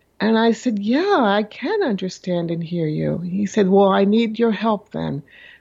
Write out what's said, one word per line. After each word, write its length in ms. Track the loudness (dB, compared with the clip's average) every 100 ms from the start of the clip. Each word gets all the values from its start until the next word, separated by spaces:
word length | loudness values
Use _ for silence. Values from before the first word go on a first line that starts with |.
| _ -4
And 180 | 0 2
I 140 | 2
said, 260 | 2 -2 -2
"Yeah, 380 | 0 0 2 2
I 220 | 2 2
can 400 | -2 -6 -4 -2
understand 680 | -2 -2 -6 -8 -4 -2 -2
and 120 | -4
hear 240 | -4 -2 -2
you." 320 | -2 -2 -4
He 280 | -4 -4 -2
said, 220 | 0 4
"Well, 200 | 4 4
I 160 | 4
need 340 | 4 2 0 0
your 140 | 0
help 380 | 0 -2 -2 -6
then. 320 | -8 -6 -8 -10 -20 -20 -12